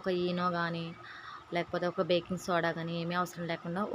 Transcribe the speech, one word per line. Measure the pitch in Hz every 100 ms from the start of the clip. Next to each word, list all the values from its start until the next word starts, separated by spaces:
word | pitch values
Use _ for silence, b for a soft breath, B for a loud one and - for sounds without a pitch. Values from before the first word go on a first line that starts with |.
ఒక | 190 180 180
ఈనో | 180 180 170
కానీ | 170 170 165 - B B B B - 175
లేకపోతే | 165 175 175
ఒక | 175 170
బేకింగ్ | 175 170 180
సోడా | - 175 170 165
కానీ | 165 170
ఏమీ | 170 175
అవసరం | 175 170 170
లేకుండా | 165 175 175 208